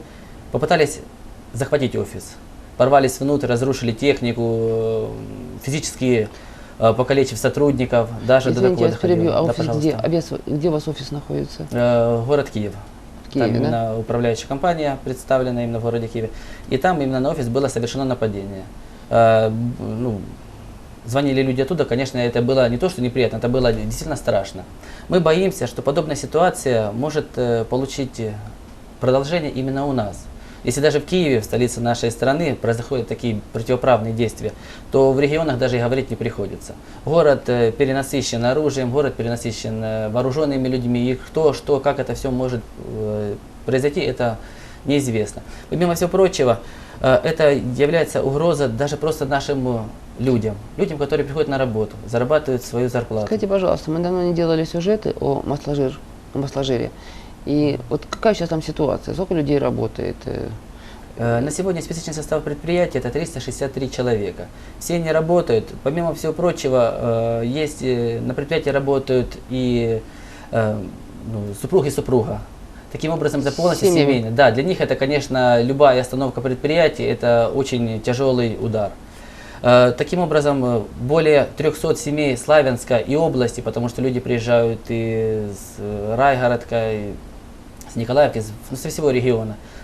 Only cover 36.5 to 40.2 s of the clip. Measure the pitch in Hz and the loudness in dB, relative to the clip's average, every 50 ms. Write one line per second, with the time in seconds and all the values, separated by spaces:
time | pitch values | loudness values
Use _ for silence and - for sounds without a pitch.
36.5 | 90 87 - - - - - - - - - 131 151 170 160 151 139 120 - - | -8 -10 -12 -14 -16 -18 -18 -18 -18 -10 -4 0 4 4 6 6 4 4 2 0
37.5 | 123 120 117 113 110 - 143 131 131 139 135 - - 139 120 - - 113 117 123 | 2 2 2 2 2 2 2 2 2 0 -2 -2 -2 -4 -2 -2 -2 0 0 2
38.5 | 131 151 156 147 127 135 127 123 120 143 147 131 - - 113 117 120 117 - 120 | 2 2 2 0 0 0 -2 0 0 0 0 0 0 -2 -4 -4 -4 -4 -4 -6
39.5 | 110 - - 117 113 110 110 110 110 110 107 107 107 123 | -6 -6 -6 -6 -6 -4 -4 -4 -4 -4 -4 -2 -2 0